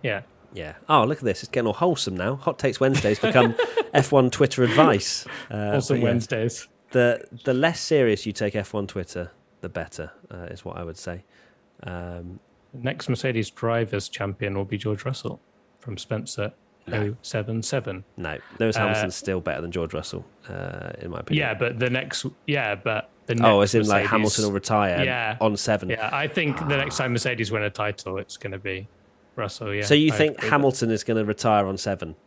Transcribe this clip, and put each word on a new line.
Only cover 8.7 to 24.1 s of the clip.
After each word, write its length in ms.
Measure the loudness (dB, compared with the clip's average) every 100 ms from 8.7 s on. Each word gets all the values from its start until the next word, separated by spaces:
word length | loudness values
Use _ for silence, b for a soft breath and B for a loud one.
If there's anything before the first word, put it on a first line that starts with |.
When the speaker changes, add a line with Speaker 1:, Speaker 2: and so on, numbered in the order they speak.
Speaker 2:
one 140 | -4 -4
Twitter, 440 | -6 -8 -8 -10 _ _ _
the 80 | -10
better, 420 | -8 -8 -10 -14 -14 -18
uh, 160 | -14 -12
is 160 | -12 -12
what 100 | -10
I 60 |
would 140 | -10 -10
say. 260 | -10 -12 -14 b b b b _
Um, 560 | -12 -10 -10 -10 -12 -16 _ _ _
Speaker 1:
Next 340 | -8 -6 -6 -4
Mercedes 400 | -2 -2 -2 -4
Drivers' 600 | -4 -2 0 0 -4 -6
Champion 460 | -6 -6 -4 -4 -4
will 80 | -4
be 120 | -4
George 280 | -4 -4 -4
Russell 340 | -6 -8 -10 _ _ _ _
from 180 | -12 -10
Spencer 540 | -6 -6 -6 -6 -8 -8 _ _ -6
Speaker 2:
No. 100 | -2 -2
Speaker 1:
oh 40 | -4
seven 400 | -6 -6 -2 -4
seven. 420 | -2 -4 -4 -10 -12 -10
Speaker 2:
No. 200 | -8 -8 -12 0
Lewis 180 | 2 2
Speaker 1:
Uh, 40 |
Speaker 2:
Hamilton's 340 | 2 2 0 -4
still 240 | -2 -2
better 200 | -2 -4
than 100 | -4
George 220 | -4 -4
Russell, 320 | -4 -6 -10 -12 _ -12
uh, 420 | -8 -8 -8 -10 -10
in 120 | -10
my 80 | -10
opinion. 260 | -2 -2 0
Speaker 1:
Yeah, 60 |
but 240 | -2 -2 0
the 100 | -2
next, 360 | -2 -4 -6 -6 -8 -4
yeah, 280 | -2 0 -2
but 340 | -2 -4 -6 _ -4
the 80 | 4
next 100 | 6
Speaker 2:
Oh, 120 | 8
as 140 | 6 4
in, 60 |
like, 60 | 4 4
Speaker 1:
Mercedes 60 |
Speaker 2:
Hamilton 360 | 4